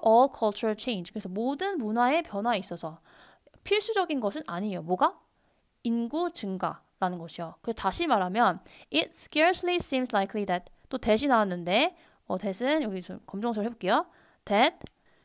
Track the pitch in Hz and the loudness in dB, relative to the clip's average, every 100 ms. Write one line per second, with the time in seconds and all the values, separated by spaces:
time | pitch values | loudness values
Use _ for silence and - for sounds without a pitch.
0 | 220 226 269 - 220 202 220 214 - 202 | 6 6 6 2 -2 0 -4 -2 -4 -6
1 | 175 214 185 190 240 285 381 370 214 226 | -6 -10 -8 -4 -2 -2 -2 -2 -2 2
2 | 247 320 320 202 226 214 - 170 160 160 | 2 2 -2 -4 -2 -2 -4 -10 -10 -12
3 | _ - - _ _ _ - 415 415 415 | _ -20 -20 _ _ _ -2 0 0 0
4 | 339 285 208 294 302 175 214 180 160 185 | 0 -2 -2 -4 -6 -6 -4 -6 -2 2
5 | 311 - _ _ _ _ _ _ 233 233 | 2 0 _ _ _ _ _ _ -4 -2
6 | 233 311 349 - 196 185 170 151 _ _ | -2 -2 -4 -4 -6 -4 -4 -6 _ _
7 | 185 180 165 - 165 - - 226 196 190 | -4 -4 -10 -10 -12 -10 -8 -4 -2 0
8 | 339 220 180 208 220 180 - - - 190 | 2 2 2 4 2 2 -6 -20 -4 -2
9 | - - - 294 330 370 349 349 - 262 | -2 -4 -2 2 4 2 0 -2 0 -2
10 | 254 208 190 214 196 180 - - _ 262 | 0 0 0 -2 -2 -2 -4 -18 _ -2
11 | - 214 285 233 202 180 170 202 339 - | 2 4 4 4 4 -2 0 2 2 -2
12 | _ _ - 190 196 190 254 311 226 190 | _ _ -6 -4 -4 -2 0 0 0 -6
13 | 180 - - 196 233 214 220 233 180 254 | -8 -14 -10 -4 -2 -2 -4 -4 0 0
14 | 359 _ _ _ - 202 285 - - _ | 0 _ _ _ 0 4 4 0 -12 _
15 | _ _ | _ _